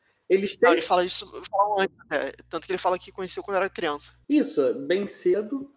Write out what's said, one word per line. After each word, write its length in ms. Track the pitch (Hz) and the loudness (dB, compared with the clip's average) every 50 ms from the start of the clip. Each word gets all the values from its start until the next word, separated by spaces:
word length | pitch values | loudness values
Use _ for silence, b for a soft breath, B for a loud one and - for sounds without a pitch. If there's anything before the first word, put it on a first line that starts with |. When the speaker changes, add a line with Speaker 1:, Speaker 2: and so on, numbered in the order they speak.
| _ _ _ _ _ - | _ _ _ _ _ 0
Speaker 1:
Eles 260 | 185 190 196 - - | 0 2 2 -2 0
Speaker 2:
Não, 60 | - | 2
Speaker 1:
têm 120 | - - 175 | 4 4 4
Speaker 2:
ele 80 | 170 | 4
fala 240 | 160 - - 180 180 | 2 2 2 2 2
isso, 260 | 185 - - - - - 120 180 - | 2 -2 -4 -6 -8 -12 -12 -12 -4
fala 340 | - 196 202 208 214 196 190 | 0 0 2 2 2 2 0
antes, 120 | 190 - _ - _ | 0 -2 _ -10 _
né? 220 | 156 143 135 135 - - - _ | -4 -4 -4 -4 -8 -12 -14 _
Tanto 180 | - 165 - | -8 -8 -4
que 60 | - 185 | -4 -4
ele 60 | 180 | -2
fala 200 | - 180 180 180 | 0 0 0 0
que 140 | - - - | -4 -10 -10
conheceu 300 | - 190 175 - - 180 | -8 -6 -4 -4 -4 -4
quando 140 | - 202 185 | -2 0 0
era 120 | 185 190 | 0 0
criança. 420 | - - 180 160 147 147 - - - _ _ - | -2 -4 -2 -2 -2 -2 -6 -8 -8 _ _ 2
Speaker 1:
Isso, 460 | 277 302 247 - - - 135 127 110 | 2 2 2 2 2 2 2 2 0
bem 320 | 127 139 139 175 196 202 | -2 -2 0 0 0 0
cedo. 680 | 202 - - - 180 180 202 214 214 294 269 277 - _ | -4 -8 -2 0 2 2 2 0 -4 -6 -8 -8 -10 _